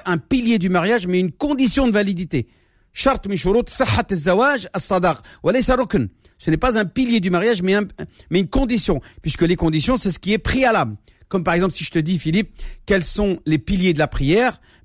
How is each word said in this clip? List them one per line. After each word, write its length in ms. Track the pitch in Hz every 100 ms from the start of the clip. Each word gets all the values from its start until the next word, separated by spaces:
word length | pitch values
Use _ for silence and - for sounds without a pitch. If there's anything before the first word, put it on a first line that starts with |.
| 190
un 120 | 170
pilier 420 | - 262 233 226
du 100 | 180
mariage, 380 | 180 180 233 180
mais 120 | 180
une 120 | 185
condition 560 | - 294 285 262 277 262
de 40 |
validité. 560 | 208 202 180 175 139 110 _ _ _ _
Shart 340 | - 262 254 196
min 80 | 196
shurut 280 | 185 214 -
sahhat 400 | - 262 - 220
az-zawaj 560 | 185 151 185 269 277 185
as-sadaq, 440 | 190 - 185 175 151 - -
wa 80 | 156
laysa 240 | 240 240 254
rukn. 320 | 254 180 107 _ _ _
Ce 140 | -
n'est 60 | 160
pas 200 | 254 220
un 80 | 190
pilier 340 | - 254 233
du 120 | 185
mariage, 320 | 175 214 214
mais 100 | 185
un, 120 | 202 202 - - _ -
mais 100 | 170
une 80 | 185
condition, 540 | - 269 233 - 151 - -
puisque 180 | - -
les 140 | 170 180
conditions, 420 | 165 156 143 254
c'est 140 | 196
ce 80 | 165
qui 140 | 185
est 40 | 214
préalable. 580 | - 262 262 214 123 104 _ _ -
Comme 140 | 196
par 120 | 170 170
exemple, 180 | 190
si 100 | -
je 80 | 160
te 80 | 170
dis, 200 | 156 185
Philippe, 320 | 156 175 220 - - - -
quels 180 | 196
sont 360 | 165 - 202 180 -
les 100 | 156
piliers 360 | - 190 180
de 60 | 151
la 80 | 151
prière ? 540 | - 143 190 247 - _ _